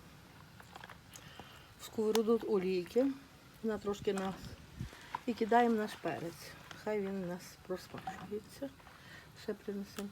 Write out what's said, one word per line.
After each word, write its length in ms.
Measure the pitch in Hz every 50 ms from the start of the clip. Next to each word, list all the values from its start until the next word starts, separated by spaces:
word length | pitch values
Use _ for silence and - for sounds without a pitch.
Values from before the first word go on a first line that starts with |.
| - - - - - - - - - - - - - - - - - - - - - - - - - - - - - - - - - - - - -
сковороду 560 | - - 233 214 214 214 226 220 220 233 220 -
олійки, 580 | - 220 190 180 185 190 180 175 - - 233 269 277 269 - - - - - - - - - -
вона 140 | 220 214
трошки 360 | 202 - 202 202 - - 208 196
на-, 200 | 190 190 190 175 175 - - - - - - - - - - - - - - - - -
і 80 | - 220
кидаємо 420 | - 226 202 233 240 240 233 226
наш 160 | 214 214 214 - -
перець. 500 | - 170 135 113 156 170 160 - - - - - - - - - -
Хай 180 | 214 214 208
він 220 | 190 190 196 196 180
у 20 |
нас 160 | 175 175 175 - - - - -
просмажується. 1000 | - 185 180 - - - - - - 190 - 180 180 208 214 - - - - 277 269 - - - - - - - - - - - - - - -
Ще 100 | - 202
принесемо 540 | 208 - 214 202 202 196 - - - 202 202